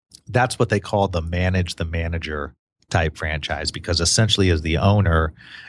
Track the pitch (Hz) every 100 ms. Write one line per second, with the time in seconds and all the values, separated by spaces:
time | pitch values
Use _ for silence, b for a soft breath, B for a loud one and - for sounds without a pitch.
0 | _ - - 113 123 - 120 104 - 104
1 | 98 90 82 87 92 95 87 - 82 82
2 | 85 85 76 76 73 - _ _ _ 92
3 | 80 - 78 78 - 73 76 - - 87
4 | 82 - 110 107 95 85 78 80 98 104
5 | 98 82 78 B B B